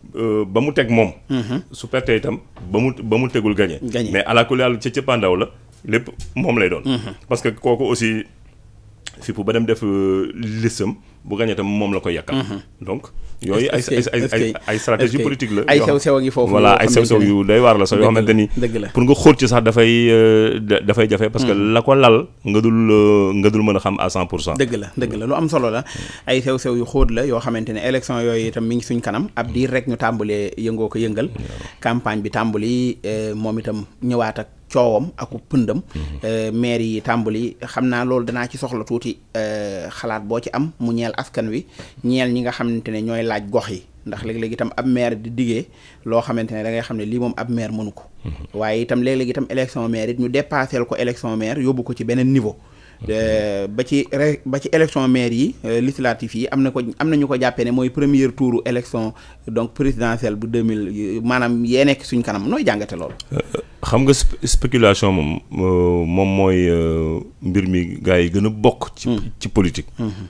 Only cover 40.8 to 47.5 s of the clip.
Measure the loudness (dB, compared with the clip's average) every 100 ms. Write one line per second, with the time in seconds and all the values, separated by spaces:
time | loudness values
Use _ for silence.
40.8 | -4 -2 -4 -6 -8 -6 -6 -6 -10 -20
41.8 | -20 -8 -2 0 0 -2 -4 -4 -4 -4
42.8 | -4 -6 -4 -4 -2 -4 -2 -4 -4 -12
43.8 | -14 -18 -12 -10 -8 -6 -6 -4 -6 -2
44.8 | 0 0 0 -4 -8 -4 -2 -2 -6 -18
45.8 | -20 -14 -2 -2 0 -4 -4 -6 -4 -4
46.8 | -6 -6 -4 -4 -4 -6 -6